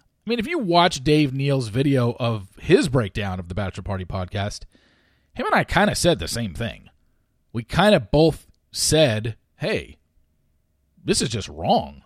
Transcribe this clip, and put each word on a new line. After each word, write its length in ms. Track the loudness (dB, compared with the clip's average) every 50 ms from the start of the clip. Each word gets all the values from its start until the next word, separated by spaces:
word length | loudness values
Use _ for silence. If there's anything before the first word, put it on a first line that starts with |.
| _ _ _ _ _
I 60 | -4
mean, 80 | -2 -2
if 80 | -2
you 120 | -2 -4 -2
watch 440 | 0 2 4 4 4 4 2 0 0
Dave 320 | 2 2 4 2 2 0
Neal's 340 | -2 -2 0 0 -2 -2 -2
video 460 | -2 0 2 2 2 2 2 0 -2 -2
of 280 | -4 -4 -4 -6 -8 -14 _ -8
his 280 | 2 4 4 4 4 2
breakdown 520 | 0 0 0 -2 -4 -6 -4 -4 -6 -6
of 80 | -8 -8
the 60 | -6
Bachelor 280 | -6 -6 -6 -6 -8 -8
Party 220 | -8 -6 -6 -6
podcast, 600 | -6 -8 -8 -8 -6 -6 -4 -4 -6 -6 -10 -14 -18 _ _ _ _ _ _ _ _ _ _ _ _ _
him 120 | -6 -2
and 80 | 0 2
I 100 | 2 2
kinda 300 | 2 2 2 2 2 2
said 240 | 2 2 2 2 0
the 100 | -2 -6
same 260 | -6 -6 -6 -6 -6
thing. 360 | -8 -8 -8 -10 -12 -18 -20 _ _ _ _ _ _ _ _ _ _ _ _ -10
We 100 | -10 -8
kinda 360 | -2 0 2 4 6 6 4
both 480 | 4 2 4 4 4 4 2 0 -8 _ _ _ _ _
said, 680 | -8 -4 -2 2 4 4 4 4 2 0 -4 -6 -8 -12 _ _ _
"Hey, 420 | _ -6 -4 -4 -4 -6 -10 -16 _ _ _ _ _ _ _ _ _ _ _ _ _ _ _ _ _ _ _ _ _ -4
this 200 | -2 -2 0 -2
is 80 | -2
just 180 | -4 -6 -8 -8
wrong." 540 | -10 -6 0 0 0 0 0 -4 -12 -20 -20